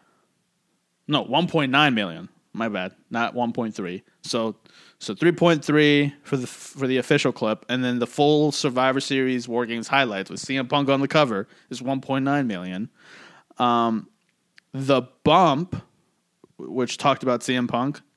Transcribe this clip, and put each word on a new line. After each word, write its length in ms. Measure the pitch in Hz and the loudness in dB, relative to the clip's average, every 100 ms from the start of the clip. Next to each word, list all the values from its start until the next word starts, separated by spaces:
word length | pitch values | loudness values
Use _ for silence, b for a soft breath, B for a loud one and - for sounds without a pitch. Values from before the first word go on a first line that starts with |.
| _ _ _ _ _ _ _ _ _ _ - | _ _ _ _ _ _ _ _ _ _ -4
No, 160 | 147 | -4
one 240 | 104 135 175 | 0 0 0
point 220 | 165 135 | 0 2
nine 240 | 135 151 | 4 4
million. 340 | 113 98 80 95 _ _ | 2 -2 -6 -14 _ _
My 140 | 101 113 | -8 -6
bad. 240 | 98 92 - _ | -4 -6 -10 _
Not 240 | 117 117 | -4 -2
one 180 | 120 120 | -2 -4
point 220 | 120 113 | -2 -6
three. 280 | 107 90 90 - _ | -6 -8 -8 -14 _
So, 340 | - 123 110 101 _ b b b | -6 -4 -4 -6 _ b b b
so 160 | - | -12
three 180 | 101 170 | 0 0
point 320 | 165 170 160 | 4 4 4
three 500 | 131 151 147 147 143 143 | 2 4 4 4 2 -4
for 140 | - 139 | -6 -4
the, 80 | 120 | -4
for 400 | - - 143 131 | -10 -18 -6 -2
the 100 | 127 | -2
official 360 | - 147 135 | 2 2 2
clip, 340 | - 110 110 - | -2 -2 -4 -4
and 160 | 127 | -2
then 140 | 127 123 | -2 -2
the 80 | 117 | -2
full 460 | - 147 151 151 | 2 4 4 2
Survivor 480 | - 147 123 131 131 | 0 -2 2 2 0
Series 460 | - 135 131 127 123 | 0 0 0 -2 -2
War 180 | 117 117 | -4 -2
Games 220 | 117 110 | -6 -2
highlights 420 | 135 127 98 98 | 0 0 -2 -6
with 100 | - | -10
C 160 | - 135 | -4 -4
M 100 | 123 | 0
Punk 200 | 147 139 | 0 2
on 120 | 135 | 2
the 80 | 139 | 2
cover 380 | 156 143 101 - b b | 4 2 0 -6 b b
is 120 | 123 | -8
one 180 | 127 135 | -6 -6
point 240 | 127 135 | -2 -2
nine 220 | 135 143 127 | 0 0 -2
million. 420 | 92 92 92 117 B B B B B _ - | -4 -6 -8 -8 B B B B B _ -2
Um, 500 | 123 120 117 110 - _ _ _ _ _ _ | 2 2 2 -2 -6 _ _ _ _ _ _
the 300 | 135 135 131 123 _ | -4 2 2 0 _
bump, 480 | - 165 170 139 180 - - _ _ _ _ _ _ - | 4 6 6 2 -2 -8 -12 _ _ _ _ _ _ -16
w-, 120 | - | -8
which 260 | 113 123 - | -4 -4 0
talked 240 | 143 131 | 0 2
about 200 | 131 120 | 0 -2
C 120 | - 127 | 0 -2
M 100 | 123 | 0
Punk, 320 | 120 135 147 _ | -2 -2 -6 _